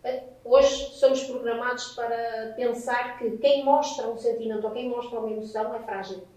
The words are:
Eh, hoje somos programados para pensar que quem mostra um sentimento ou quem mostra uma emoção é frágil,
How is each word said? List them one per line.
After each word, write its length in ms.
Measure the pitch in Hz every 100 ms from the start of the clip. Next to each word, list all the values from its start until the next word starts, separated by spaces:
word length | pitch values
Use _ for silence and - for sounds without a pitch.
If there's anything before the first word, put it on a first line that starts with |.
Eh, 200 | 247 262 - -
hoje 460 | 233 269 277 - -
somos 280 | - 269 262
programados 640 | - 247 233 233 247 247 -
para 580 | - 233 233 233 226 220 226
pensar 600 | 247 - 262 240 - -
que 180 | 233 220
quem 260 | 277 277
mostra 440 | 277 285 - - 233
um 80 | 220
sentimento 500 | 233 226 220 214 214
ou 60 |
quem 160 | 226 247
mostra 300 | 240 240 233
uma 120 | 220
emoção 440 | 214 220 214 220
é 40 | 233
frágil, 420 | 196 190 190 185 -